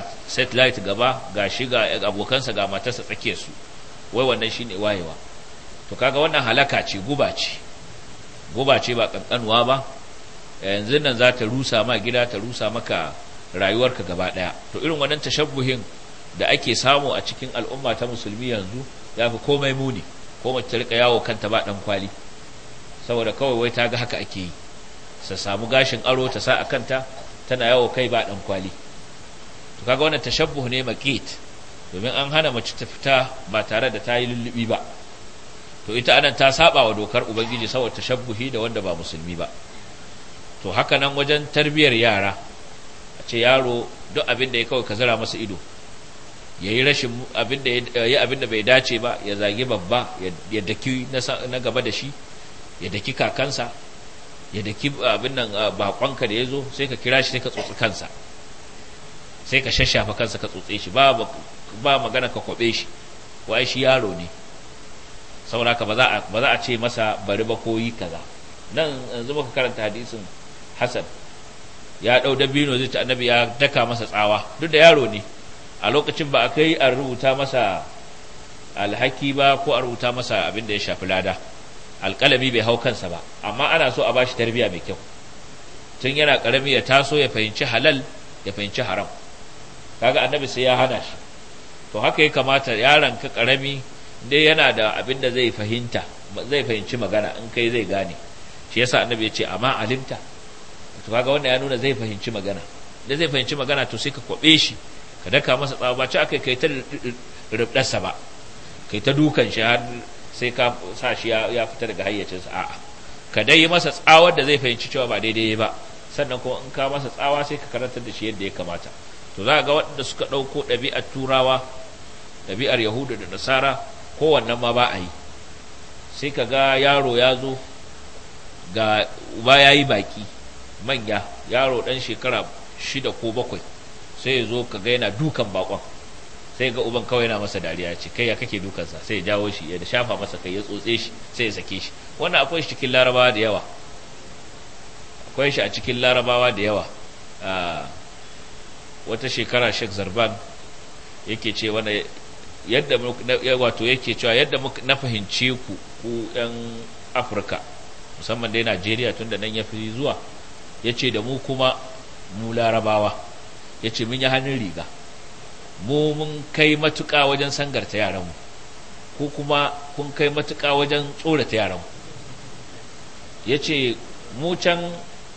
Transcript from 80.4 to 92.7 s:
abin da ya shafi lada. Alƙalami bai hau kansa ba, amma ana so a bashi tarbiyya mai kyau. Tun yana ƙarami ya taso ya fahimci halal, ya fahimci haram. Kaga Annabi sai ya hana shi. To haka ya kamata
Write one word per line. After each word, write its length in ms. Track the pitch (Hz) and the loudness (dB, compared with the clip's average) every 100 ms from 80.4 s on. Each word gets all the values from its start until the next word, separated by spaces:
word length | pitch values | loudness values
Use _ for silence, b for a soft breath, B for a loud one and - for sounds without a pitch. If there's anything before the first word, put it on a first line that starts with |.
| 85 | 0
abin 180 | 98 110 | -2 -2
da 80 | |
ya 60 | 104 | -2
shafi 260 | 101 87 92 | -2 -4 0
lada. 320 | 92 92 92 - - - - - - | 0 0 -2 -6 -14 -14 -14 -14 -6
Alƙalami 500 | - 98 139 131 131 | -4 2 4 4 4
bai 100 | 117 | 2
hau 160 | 110 117 | 4 2
kansa 300 | 131 104 92 | 2 -2 -4
ba, 120 | 85 - - | -8 -10 -8
amma 240 | 104 117 147 | -6 0 2
ana 220 | 160 139 | 4 4
so 120 | 123 | 4
a 80 | 117 | 2
bashi 220 | 120 127 - | 4 2 2
tarbiyya 340 | 117 117 107 | 0 2 0
mai 80 | 87 | 0
kyau. 160 | - 90 - - - - - - - - - - | -8 -10 -10 -14 -14 -14 -14 -14 -14 -14 -14 -4
Tun 100 | 127 143 | 0 4
yana 220 | 151 131 | 6 6
ƙarami 300 | - 131 139 | 6 2 4
ya 80 | 127 | 2
taso 340 | - 135 139 151 | 6 6 6 4
ya 120 | 131 | 4
fahimci 360 | 110 110 104 139 | 2 0 0 0
halal, 360 | 117 143 139 131 - - - | 4 4 4 0 -10 -14 -10
ya 80 | 98 | -6
fahimci 300 | 98 101 117 | -4 -4 -2
haram. 240 | 113 95 95 - - - - - - - - - | -2 -2 -4 -8 -14 -14 -14 -14 -14 -14 -14 2
Kaga 220 | 117 139 127 | 4 6 4
Annabi 200 | 147 131 | 2 -2
sai 140 | 120 | 2
ya 120 | 127 127 | 4 6
hana 240 | 131 113 | 6 2
shi. 140 | - - - - - - - - - | -4 -10 -12 -14 -14 -14 -12 -12 -8
To 60 | 107 | 0
haka 220 | 131 156 | 2 4
ya 60 | 151 | 4
kamata 420 | 147 131 135 135 | 4 4 4 4